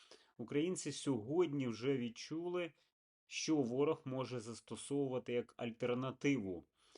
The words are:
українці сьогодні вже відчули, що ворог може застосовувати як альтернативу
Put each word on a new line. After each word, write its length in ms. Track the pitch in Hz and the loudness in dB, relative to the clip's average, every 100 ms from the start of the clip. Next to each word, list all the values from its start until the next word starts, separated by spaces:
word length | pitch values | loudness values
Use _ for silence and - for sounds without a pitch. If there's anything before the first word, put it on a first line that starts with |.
| - - _ - | -20 -20 _ -12
українці 560 | 110 143 170 180 151 | -2 0 2 0 -4
сьогодні 760 | 139 143 123 107 165 170 143 127 | -2 0 0 2 2 2 2 -2
вже 280 | 107 127 135 | 0 0 2
відчули, 760 | 120 113 - 160 175 175 165 - _ _ _ _ - | 0 -4 -6 -4 -2 -2 -2 -6 _ _ _ _ -10
що 300 | - - 156 | -4 2 4
ворог 460 | 120 127 147 156 | 4 4 2 2
може 360 | 135 131 123 123 | -2 -4 -2 -4
застосовувати 920 | 110 110 - 107 - 143 139 127 120 | -6 -10 -10 -10 -2 0 0 0 0
як 220 | 120 113 - | -2 -2 -4
альтернативу 1080 | 120 113 123 123 131 127 143 135 95 87 - _ _ | -6 -2 0 0 -2 0 2 4 2 -4 -8 _ _